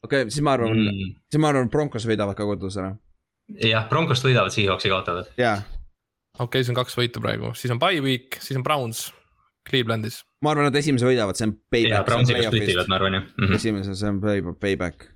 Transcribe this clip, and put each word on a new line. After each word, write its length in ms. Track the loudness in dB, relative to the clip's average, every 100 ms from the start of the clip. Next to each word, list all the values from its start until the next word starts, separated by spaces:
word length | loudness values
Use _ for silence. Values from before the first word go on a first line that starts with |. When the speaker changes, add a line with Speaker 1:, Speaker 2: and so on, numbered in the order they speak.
Speaker 1:
Okei, 220 | 0 0 0
siis 140 | 0
ma 80 | 2
arvan, 220 | 2 2 2
Speaker 2:
Mm. 380 | 2 0 -6 -10 _
Speaker 1:
siis 80 | 2
ma 80 | 4
arvan, 200 | 2 2
Broncos 340 | 0 -2 -4 -2
võidavad 300 | 0 0 -2
ka 80 |
kodus 300 | -4 -4 -6 -6
ära. 140 | -6 -8 _ _ _ _ _
Speaker 2:
Jah, 380 | -4 0 0 0
Broncos 320 | 0 2 2
võidavad, 280 | 4 4 2
Seahawksi 380 | 0 0 0 0
kaotavad. 380 | -2 -2 -6 -8 -2
Speaker 1:
Jaa. 240 | 0 0 -4 -12 -14 _ _ _ _ _
Speaker 3:
Okei, 260 | -4 -2
see 80 | 0
on 40 | -2
kaks 200 | -2 -2
võitu 240 | -2 -2
praegu. 320 | -4 -4 -4
Siis 160 | -8 -4
on 60 | 0
bye 220 | 0 0
week, 340 | 0 -2 -4 -14
siis 160 | -8 -6
on 60 |
Browns 500 | -2 -2 -2 -6 -10 -14 _ _ _ _ -2
Clevelandis. 580 | 0 2 0 -2 -10 -18 _
Speaker 1:
Ma 80 | 0
arvan, 140 | 2 2
nad 80 | 2
esimese 300 | 2 2 4
võidavad, 300 | 2 2 0
see 100 | -2
on 80 | -4 _
payback, 180 | 2 2
Speaker 2:
Jaa, 80 | 2
Speaker 1:
see 40 |
on 40 |
Speaker 2:
Brownsi 280 | 2 4 4
peaks 80 | 4
Speaker 1:
playoff 100 | 2
vist. 140 | 2 2
Speaker 2:
pütivad, 220 | 0 2
ma 80 | 2
arvan, 160 | 2
jah. 100 | 0 -4 -2
Mhm. 160 | 0
Speaker 1:
Esimese, 400 | 2 0 -2 -4 -4
see 120 | -4
on 120 | -2
pay-, 340 | 0 -2 -2 -4
payback. 460 | -2 -2 -2 -8 -20